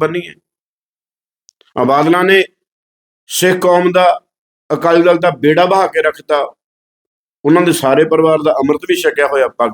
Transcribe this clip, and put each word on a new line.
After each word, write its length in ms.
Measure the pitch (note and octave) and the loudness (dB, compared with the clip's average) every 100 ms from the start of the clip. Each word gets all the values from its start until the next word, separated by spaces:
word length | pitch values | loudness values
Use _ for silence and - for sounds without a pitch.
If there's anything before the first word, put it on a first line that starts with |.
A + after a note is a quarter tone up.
ਬੰਨੀ 280 | D#3 F3 E3+ | -6 -6 -12
ਹੈ। 60 | - _ _ _ _ _ _ _ _ _ _ _ _ _ A#2+ | -18 _ _ _ _ _ _ _ _ _ _ _ _ _ -4
ਆ 60 | |
ਬਾਦਲਾਂ 400 | B2 C#3+ D#3 F3 | 0 2 2 2
ਨੇ 200 | F#3+ F#3+ F3+ _ _ _ _ _ _ _ - | 2 2 0 _ _ _ _ _ _ _ -12
ਸਿੱਖ 320 | - F#3 F#3 | -2 -2 0
ਕੌਮ 320 | F3+ F3 F3+ | 0 2 2
ਦਾ, 340 | F#3 F3 F3 _ _ _ _ - | 2 2 0 _ _ _ _ -8
ਅਕਾਲੀ 280 | D3+ E3+ E3+ | -4 0 2
ਦਲ 160 | F3 E3+ | 2 2
ਦਾ 120 | F3 | 0
ਬੇੜਾ 360 | C3+ C#3+ D#3+ F3+ | 0 0 2 2
ਬਹਾ 200 | F#3+ F3+ | 0 -2
ਕੇ 160 | D#3+ | -2
ਰੱਖਤਾ, 520 | D#3 D3 - D3 C3+ - _ _ _ _ _ _ _ _ | -4 -4 -4 -4 -4 -10 _ _ _ _ _ _ _ _
ਉਹਨਾਂ 180 | D3 F3 | 0 2
ਦੇ 100 | F3 | 2
ਸਾਰੇ 320 | E3 C3+ C#3+ | 0 0 0
ਪਰਿਵਾਰ 340 | D#3+ D#3+ D#3+ D#3 | 0 0 0 0
ਦਾ 80 | D3+ | -2
ਅੰਮ੍ਰਿਤ 320 | C3+ C#3 D3 F#3 | -2 -2 -2 -4
ਵੀ 60 | F3 | -4
ਛਕਿਆ 300 | D#3 D3 C#3 | -2 -2 -2
ਹੋਇਆ, 220 | C#3 A#2+ | 0 -2
ਪੱਗ 220 | - A#2 | -2 -4